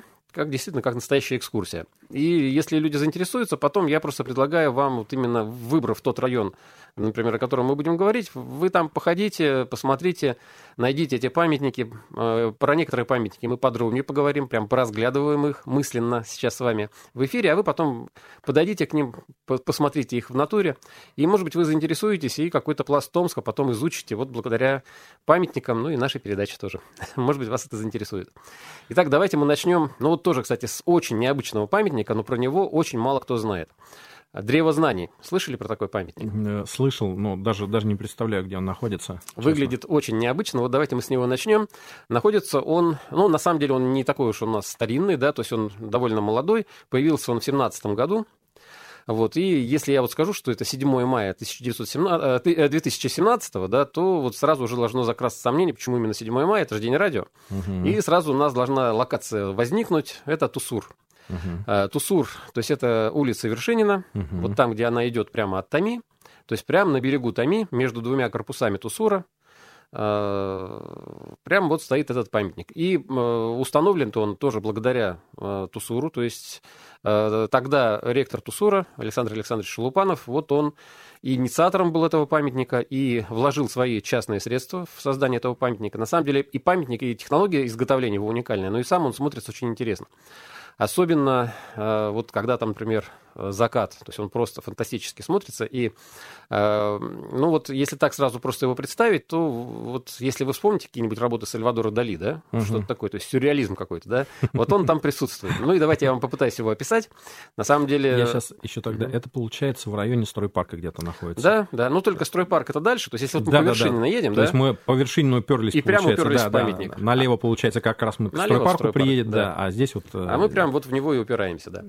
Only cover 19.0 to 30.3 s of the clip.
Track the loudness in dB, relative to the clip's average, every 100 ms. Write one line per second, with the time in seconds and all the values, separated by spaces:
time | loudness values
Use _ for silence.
19 | -2 -6 -18 -20 -4 -4 -2 0 0 0
20 | -2 -4 -2 -2 0 0 0 -4 -12 -20
21 | -16 0 4 4 2 0 2 2 0 0
22 | 0 0 -2 -2 -2 -2 -2 -4 0 0
23 | 0 0 0 -2 -6 -2 0 0 -2 -4
24 | -6 -6 -4 -6 -2 0 2 0 -6 -20
25 | -20 -8 2 4 4 -4 -2 -2 -2 -2
26 | -2 -4 -4 -2 -2 -6 -10 -10 -14 -18
27 | -12 -2 0 0 -2 -6 -6 -8 -8 -8
28 | -8 -8 -10 -16 -20 -20 -20 -20 -2 0
29 | 4 4 4 4 4 4 4 4 2 0
30 | 2 2 2